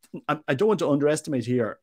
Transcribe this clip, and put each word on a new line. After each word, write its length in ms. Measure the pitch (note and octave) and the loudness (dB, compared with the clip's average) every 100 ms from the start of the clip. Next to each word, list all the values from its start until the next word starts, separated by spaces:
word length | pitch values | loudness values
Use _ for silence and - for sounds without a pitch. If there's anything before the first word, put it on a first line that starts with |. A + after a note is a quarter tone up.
| _ - - | _ -12 -6
I, 120 | D3 - | -6 -2
I 60 | |
don't 120 | C#3 G#3+ | 0 2
want 140 | F#3+ | 2
to 100 | D3 | 2
underestimate 540 | C#3+ D3 D3+ - C3+ | 2 2 0 -2 -4
here, 340 | A2+ B2 G#2+ - | -2 0 -2 -4